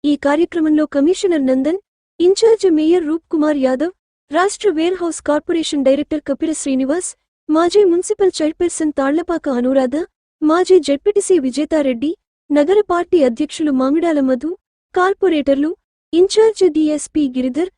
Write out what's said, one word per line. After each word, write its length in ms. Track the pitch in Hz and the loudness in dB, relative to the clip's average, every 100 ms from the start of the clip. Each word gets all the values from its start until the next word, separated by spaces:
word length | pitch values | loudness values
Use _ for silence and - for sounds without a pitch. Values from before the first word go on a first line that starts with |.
| 294 | -2
ఈ 20 | 285 277 | -2 0
కార్యక్రమంలో 580 | 302 339 349 311 302 302 285 | 0 0 0 0 0 0 0
కమిషనర్ 500 | 285 381 392 320 262 | 0 0 0 0 0
నందన్, 300 | 262 277 381 _ _ _ _ 349 | 0 0 -4 _ _ _ _ 0
ఇంచార్జ్ 380 | 403 453 440 381 311 | 4 2 2 2 2
మేయర్ 280 | 311 359 302 | 2 2 0
రూప్ 160 | 330 _ | -6 _
కుమార్ 260 | 320 302 294 262 | -2 0 0 0
యాదవ్, 280 | 254 330 - _ _ _ | 0 -4 -8 _ _ _
రాష్ట్ర 380 | 302 392 - 415 311 | -2 -2 0 -2 0
వేర్‌హౌస్ 400 | 339 370 339 311 - | -2 -2 -6 -6 -4
కార్పొరేషన్ 560 | 294 - 330 311 294 262 | -4 -2 -4 -2 -2 0
డైరెక్టర్ 360 | 277 294 302 - | 0 -2 -6 -6
కపిర 240 | 277 320 302 | -4 -4 -4
శ్రీనివాస్, 480 | 285 262 262 339 - - _ _ - | -4 -2 -2 -4 -6 -16 _ _ -2
మాజీ 340 | 311 349 403 392 | 0 2 2 2
మున్సిపల్ 440 | 339 - 427 381 - | 2 -2 0 0 0
చైర్పర్సన్ 580 | 311 - 349 - 311 285 | -4 -2 -6 -2 -4 -2
తాళ్లపాక 460 | 269 311 339 330 294 247 | -2 -2 -2 -6 -4 -2
అనురాధ, 360 | 247 269 254 294 381 _ _ _ | 0 0 0 -4 -8 _ _ _
మాజీ 360 | 302 330 359 370 285 | 0 2 4 2 4
జెడ్పీటీసీ 500 | 277 415 415 - 359 262 | 0 0 -2 2 0 0
విజేతారెడ్డి, 680 | 247 302 320 277 233 285 392 _ _ _ | -4 -2 0 0 -2 -4 -6 _ _ _
నగర 300 | 294 294 403 415 | 0 4 2 2
పార్టీ 280 | 349 349 349 254 | -2 0 2 2
అధ్యక్షులు 440 | 226 302 - 302 262 | 0 -6 -4 -2 0
మామిడాల 400 | 262 311 339 302 262 | 0 0 0 0 0
మధు, 220 | 254 302 381 _ _ _ 370 | -2 -4 -10 _ _ _ -2
కార్పొరేటర్లు, 760 | 370 403 370 311 277 269 302 381 _ _ _ | 0 0 0 0 0 0 -2 -6 _ _ _
ఇంచార్జ్ 520 | 320 392 - 440 415 370 302 | 0 2 4 2 2 0 2
డీఎస్పీ 480 | 302 302 - 311 285 254 | 0 -2 -4 -2 -2 -2
గిరిధర్ 340 | 254 254 370 | -4 -4 -6